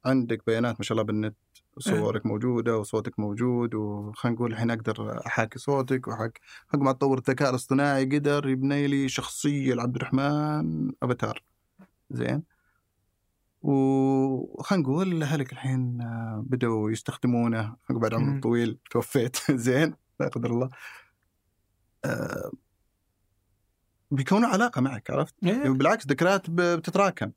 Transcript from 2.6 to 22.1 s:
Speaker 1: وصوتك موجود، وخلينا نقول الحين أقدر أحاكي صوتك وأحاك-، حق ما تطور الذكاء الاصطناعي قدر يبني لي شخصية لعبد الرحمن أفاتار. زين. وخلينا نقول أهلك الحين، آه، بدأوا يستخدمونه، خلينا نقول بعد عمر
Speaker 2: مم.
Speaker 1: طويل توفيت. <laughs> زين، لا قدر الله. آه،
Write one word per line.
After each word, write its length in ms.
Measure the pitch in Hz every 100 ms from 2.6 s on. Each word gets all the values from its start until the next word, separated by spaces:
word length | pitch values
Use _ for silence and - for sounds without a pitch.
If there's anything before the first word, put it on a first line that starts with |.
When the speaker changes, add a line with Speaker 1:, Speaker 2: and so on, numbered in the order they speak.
| 110 113
Speaker 1:
وصوتك 420 | 101 113 117 -
موجود، 540 | 104 101 123 120 120
وخلينا 600 | 110 107 104 104 107 120 117
نقول 160 | 120
الحين 180 | 110 117
أقدر 560 | 113 113 110 110 113 117
أحاكي 320 | - 113 127
صوتك 500 | - 139 131 131 127
وأحاك-، 320 | 117 113 - - - _
حق 100 | 143
ما 140 | 139
تطور 260 | 131 139 131
الذكاء 320 | 123 131 143
الاصطناعي 540 | 127 - 135 143 139
قدر 440 | 135 147 147 143 143
يبني 380 | 131 135 143 143
لي 220 | 139 135
شخصية 680 | 123 - - 147 143 131
لعبد 220 | 120 120 127
الرحمن 960 | - 135 143 151 151 151 160 160 - -
أفاتار. 400 | 123 123 110 107 _ _ _ _ - _ _
زين. 320 | 123 120 139 165 _ _ _ _ _ _ _ _ _ _ _
وخلينا 1200 | 143 139 135 135 135 135 135 131 - - - 196
نقول 380 | 135 147 190 170
أهلك 300 | 147 151 131
الحين، 480 | 131 131 131 127 120
آه، 440 | 117 117 113 110 123
بدأوا 440 | 123 120 110 107
يستخدمونه، 720 | 113 - - 123 120 117 113
خلينا 140 | 107 - -
نقول 120 | 123
بعد 120 | 117
عمر 200 | 113 139
Speaker 2:
مم. 60 | 139
Speaker 1:
طويل 380 | 117 120 117 113 -
توفيت. 460 | 120 - 139 120 -
<laughs> 140 | -
زين، 440 | 135 120 127 160 160 _ _
لا 80 | 143
قدر 220 | 120 120
الله. 200 | 120 127 127 - - _ _ _ _ _ _ _ _ _ _
آه، 480 | 160